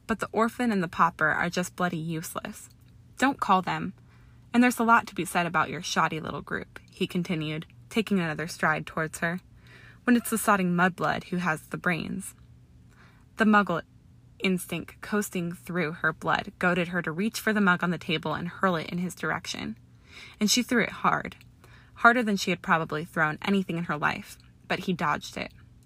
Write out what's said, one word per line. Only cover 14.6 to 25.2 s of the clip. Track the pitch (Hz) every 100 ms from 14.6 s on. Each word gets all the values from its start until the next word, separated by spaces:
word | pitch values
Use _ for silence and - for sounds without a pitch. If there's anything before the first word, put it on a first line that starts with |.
| - 170 - -
coasting | - 208 208 185 170
through | 180 - 175 156
her | 170 160
blood | 165 160 147 - -
goaded | 180 180 170
her | 180
to | 170
reach | 160 220 -
for | 220
the | 208
mug | 190 175
on | 175
the | 160
table | - 156 156
and | 151 170
hurl | - 190 165
it | -
in | 175
his | 180 -
direction. | 156 165 - - - 226 - - - - - -
And | 208
she | 247
threw | 240 240
it | -
hard, | - 180 147 - - - - - - - -
harder | 233 240
than | 214 196
she | 196
had | 170
probably | - 165 165 151 175
thrown | 170 156 151
anything | - 196 190 165
in | 170
her | 151
life, | 151 - - - - - -
but | 175
he | 190
dodged | 175 156 -